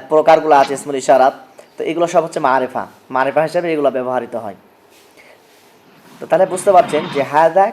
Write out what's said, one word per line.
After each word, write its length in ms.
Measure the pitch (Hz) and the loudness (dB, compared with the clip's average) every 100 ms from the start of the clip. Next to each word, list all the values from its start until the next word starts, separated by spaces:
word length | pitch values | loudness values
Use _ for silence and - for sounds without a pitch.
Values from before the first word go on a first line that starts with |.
| - | 0
প্রকারগুলো 460 | 156 156 160 156 143 | 2 4 4 4 2
আছে 180 | 135 | 2
ইসমুল 220 | 135 147 139 | -4 -8 -4
ইশারাত, 400 | 131 165 - - - - - - | 2 4 2 -2 -12 -20 -20 -10
তো 40 | |
এগুলো 240 | - 165 170 | -6 -4 -2
সব 160 | 175 | -2
হচ্ছে 160 | 160 170 | -2 -4
মারেফা। 440 | 143 131 127 117 92 - - | -2 0 -2 -6 -10 -16 -6
মারেফা 320 | 127 135 135 160 | -4 -2 -2 -2
হিসেবে 200 | 175 175 | -4 -4
এগুলো 160 | 156 139 | -2 -2
ব্যবহৃত 440 | 127 127 127 117 117 | -2 -4 -6 -6 -10
হয়। 200 | 110 92 _ _ _ _ _ _ _ _ _ _ _ _ _ _ _ - | -12 -16 _ _ _ _ _ _ _ _ _ _ _ _ _ _ _ -20
তো 40 | 123 | -2
তাহলে 160 | 165 185 | 0 0
বুঝতে 260 | 180 202 | 0 2
পারছেন 320 | 180 139 147 175 | 4 4 -2 -4
যে 80 | 143 | -4
হাদা 420 | 131 147 165 180 202 | -2 2 2 2 0